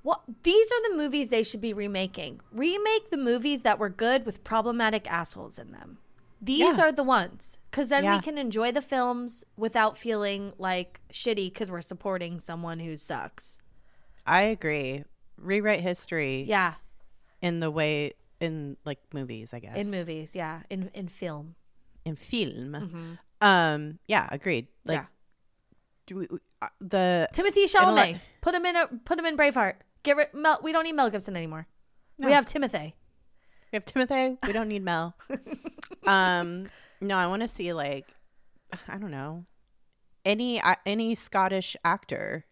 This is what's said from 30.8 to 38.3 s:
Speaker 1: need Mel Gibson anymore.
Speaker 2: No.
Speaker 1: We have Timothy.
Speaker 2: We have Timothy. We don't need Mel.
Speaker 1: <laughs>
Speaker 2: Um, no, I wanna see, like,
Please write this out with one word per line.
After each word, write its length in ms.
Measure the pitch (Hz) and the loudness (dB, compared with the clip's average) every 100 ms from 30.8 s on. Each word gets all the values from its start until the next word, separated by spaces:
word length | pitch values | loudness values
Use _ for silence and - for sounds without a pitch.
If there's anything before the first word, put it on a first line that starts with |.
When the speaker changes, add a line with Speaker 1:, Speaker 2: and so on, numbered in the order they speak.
Speaker 1:
need 100 | 330 | 0
Mel 140 | 302 247 | 2 2
Gibson 260 | 202 185 180 | 0 -6 -8
anymore. 280 | 165 156 160 _ _ _ _ - | -8 -10 -14 _ _ _ _ -4
Speaker 2:
No. 80 | 262 | 6
Speaker 1:
We 60 | |
have 120 | 285 | 6
Timothy. 500 | 247 311 254 170 156 - _ _ _ _ _ - _ | 4 -2 -2 -4 -8 -16 _ _ _ _ _ -20 _
Speaker 2:
We 40 | 214 | -8
have 80 | |
Timothy. 520 | - 262 254 269 262 254 | -2 0 2 2 0 0
We 60 | - | -4
don't 140 | 214 220 | -2 -2
need 160 | 202 | -4
Mel. 320 | 185 165 170 - - | -2 -2 -2 -10 -12
Speaker 1:
<laughs> 60 | 269 - 311 320 - - - 196 | -12 -10 -12 -14 -16 -18 -4 2
Speaker 2:
Um, 600 | 196 185 175 175 175 190 - - _ | 4 4 2 -2 -6 -10 -18 -20 _
no, 160 | 196 196 | -2 0
I 80 | |
wanna 220 | 180 196 220 | 0 0 -4
see, 260 | - 175 | -4 -6
like, 320 | 165 143 139 - - - | -4 -4 -6 -10 -20 -20